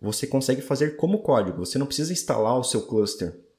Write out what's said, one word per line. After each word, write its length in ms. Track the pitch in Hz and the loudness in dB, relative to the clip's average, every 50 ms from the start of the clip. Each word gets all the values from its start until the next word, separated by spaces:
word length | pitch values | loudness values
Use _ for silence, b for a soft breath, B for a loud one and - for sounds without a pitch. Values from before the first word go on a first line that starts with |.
| - | -6
você 240 | 104 107 - 139 | -4 -4 -4 -4
consegue 340 | - - 135 131 - 131 135 | 0 0 0 2 2 0 0
fazer 360 | - - 139 131 151 151 151 | 0 -2 0 2 2 0 0
como 260 | - - 175 208 208 - | 0 0 2 2 2 2
código. 420 | - 135 113 98 90 82 82 90 | 2 4 4 4 2 -2 -4 -4
Você 140 | - - 135 | -4 -2 -2
não 80 | 139 | -2
precisa 260 | 139 - - 156 165 180 | -2 -2 -2 -2 -2 -2
instalar 460 | 170 - - 123 110 107 110 123 127 | -4 -2 0 0 2 2 2 2 2
o 60 | 120 | 0
seu 180 | - - 107 - | 0 0 -2 -2
cluster 560 | - 117 110 104 101 - - 92 82 - - - _ _ | 0 2 2 2 2 0 -4 -6 -6 -8 -10 -20 _ _